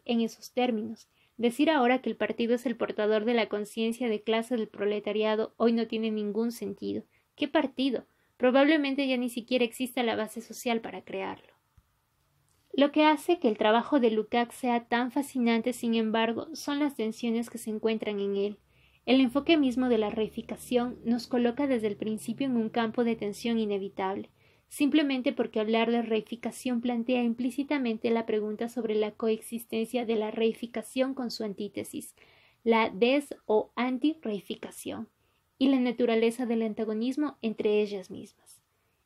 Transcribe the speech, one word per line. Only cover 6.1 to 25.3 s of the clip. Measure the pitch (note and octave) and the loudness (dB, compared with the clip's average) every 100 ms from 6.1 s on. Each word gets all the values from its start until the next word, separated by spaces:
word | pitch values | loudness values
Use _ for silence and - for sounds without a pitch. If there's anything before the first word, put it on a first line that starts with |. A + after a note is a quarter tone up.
ningún | G#3+ G#3 G3+ A#3 | -2 -4 -2 -4
sentido. | A#3 G3+ G3 G3+ G#3 - _ _ | -4 -8 -8 -6 -8 -10 _ _
¿Qué | - C#4+ | -6 -2
partido? | D#4+ C#4+ - C4+ A3+ - _ _ - | 0 0 0 -2 -2 -6 _ _ -2
Probablemente | - C4 C#4 D#4+ C#4 C4+ C4+ | 2 6 6 4 2 0 0
ya | B3+ | 0
ni | B3 | -2
siquiera | A#3+ G#3+ B3+ | -6 -2 0
exista | A#3 - B3+ - | 0 -2 -6 -2
la | A#3 | -2
base | G#3 G#3+ A#3 | -2 -4 -8
social | - A3+ B3 A#3 | -14 -8 -4 -2
para | G#3+ F#3 | -4 -10
crearlo. | - F#3+ F#3+ F#3+ - _ _ _ _ _ _ _ _ _ _ _ _ | -10 -8 -8 -10 -16 _ _ _ _ _ _ _ _ _ _ _ _
Lo | - C#4+ | 2 4
que | D4+ | 6
hace | D4+ D4+ - F4 | 4 4 2 2
que | A#3+ | 2
el | G#3+ | 4
trabajo | G#3+ A#3 A3+ D4 | 4 4 4 4
de | A#3 | 4
Lukács | G#3+ G#3 A#3+ A#3 | 2 0 0 0
sea | - B3+ A#3+ | -2 -2 0
tan | A#3 A#3 B3 | 0 -2 0
fascinante, | C#4+ C#4 C4 A#3 A3+ A#3+ | -2 -4 0 2 2 0
sin | A#3+ A#3 A3+ | -2 0 0
embargo, | A3 A3+ A3+ A3+ - | 2 2 0 -2 -6
son | D4 - C#4+ | -8 -4 -2
las | D4 | -2
tensiones | C#4 A3 A3 A#3 A3+ A#3 | -2 -4 -2 -2 -2 -4
que | A#3 | -8
se | A3+ | -8
encuentran | G#3+ A3 A3 - G#3 | -2 0 0 -2 -2
en | G3+ G3 | -2 0
él. | G3+ G#3 _ _ _ _ - | -2 -4 _ _ _ _ 2
El | C4 | 4
enfoque | B3+ C#4 C#4 E4 | 4 2 4 4
mismo | C4+ A#3+ B3+ | 4 2 2
de | A3 | 2
la | G#3 | 2
reificación | A3 G#3+ - - - - B3 B3 - | 0 -4 -4 -10 -10 -2 0 0 -4
nos | A#3 A#3 - | -2 -2 0
coloca | B3 A#3+ A#3+ C#4+ | 0 2 2 0
desde | B3 G#3+ | 0 0
el | G3+ | -2
principio | G#3+ A3 - A3 C#4 | -4 -4 -6 -4 -2
en | A#3+ | 0
un | A3 | 0
campo | A#3+ A3+ A#3+ | 0 0 0
de | A#3 | 0
tensión | A3+ G#3 G3+ A#3 A3+ | 0 -4 -4 -2 0
inevitable, | G#3 G3+ G3 - F#3+ G3+ - _ _ _ _ | 0 -2 -4 -4 -4 -4 -8 _ _ _ _
simplemente | - C#4+ D#4 C#4+ C4 C#4 | 0 2 4 2 0 0